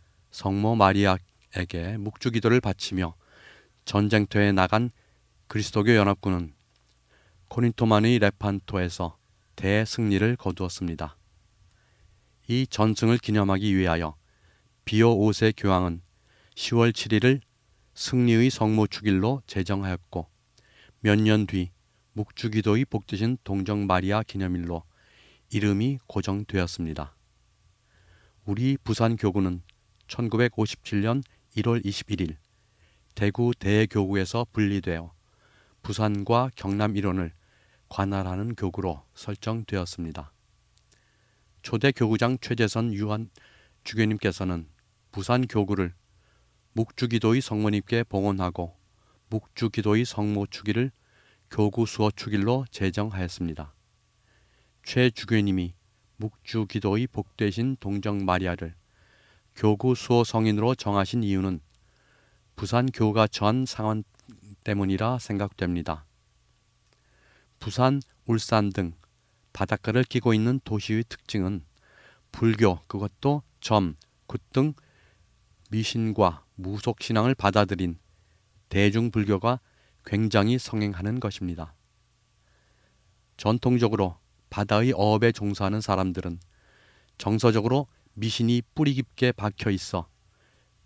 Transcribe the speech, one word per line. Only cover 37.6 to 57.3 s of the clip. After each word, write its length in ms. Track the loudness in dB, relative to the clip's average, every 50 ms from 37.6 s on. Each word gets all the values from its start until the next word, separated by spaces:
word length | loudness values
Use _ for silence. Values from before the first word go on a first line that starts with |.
| _ _ _ _ _ -12
관할하는 640 | -4 -4 -4 -2 -2 -4 -4 -4 -6 -6 -6 -6 -6
교구로 480 | -6 -6 -6 -4 -4 -6 -6 -6 -8 -12 _ _
설정되었습니다. 1160 | -16 -12 -12 -10 -8 -6 -6 -6 -6 -6 -6 -6 -6 -6 -6 -8 -10 -10 -10 -10 -12 -16 -18 _ _ _ _ _ _ _ _ _ _ _ _ _ _ _ _ _ _ _ _ _ _ _ _ _ _ -10
초대 280 | -6 -4 0 2 2
교구장 480 | 2 2 0 2 2 2 2 0 0 -2
최재선 540 | -4 -6 -2 0 0 0 0 -2 -2 -2 -2
유한 360 | -4 -4 -4 -4 -4 -6 -10 _ -20 _ _ _ _ _ _ _ _ -14
주교님께서는 840 | -8 -2 0 0 0 0 0 -2 -2 -2 -2 -4 -4 -4 -4 -8 -12 -20 _ _ _ _ _ _ _
부산 380 | -12 -8 -2 0 2 2 2 0
교구를 440 | 0 0 0 0 0 0 -2 -2 -4 _ _ _ _ _ _ _ _ _ _ _ _ _ _ _ -4
묵주기도의 640 | -4 -4 -4 -2 -4 -4 0 0 2 2 2 2 2
성모님께 640 | 0 -2 -4 -2 0 0 0 0 -2 0 -2 -2 -2
봉헌하고 720 | -2 -2 -2 0 0 -2 -2 -2 -4 -4 -6 -8 -10 -10 _ _ _ _ _ _ _ _ _ _ -6
묵주기도의 720 | -6 -6 -6 _ -8 -4 -4 -2 -2 -2 0 2 2 2 0
성모 420 | -2 -4 -4 -4 -2 -2 -2 -4
축일을 460 | -6 -8 -10 -4 -2 0 0 0 -2 -4 _ _ _ _ _ _ _ _ _ _ -10
교구 340 | -2 0 0 0 2 0 -2
수호 280 | -2 0 0 0 0 0
축일로 540 | -2 -8 -4 -2 0 0 0 0 -2 -4 -8
제정하였습니다. 1040 | -6 -4 -2 -2 -2 -2 -4 -4 -4 -6 -6 -6 -6 -6 -6 -6 -6 -8 -12 -16 _ _ _ _ _ _ _ _ _ _ _ _ _ _ _ _ _ _ _ _ _ _ -12
최 260 | -4 0 2 2 2
주교님이 640 | 2 -2 -4 0 2 2 2 2 0 0 -2 -4 -8 _ _ _ _ _ _ _ _
묵주기도의 920 | -12 -12 -12 _ _ -16 -6 -4 -4 -4 -2 -4 -2 -2 0 0 0 -2 -4
복되신 680 | -6 -8 -10 _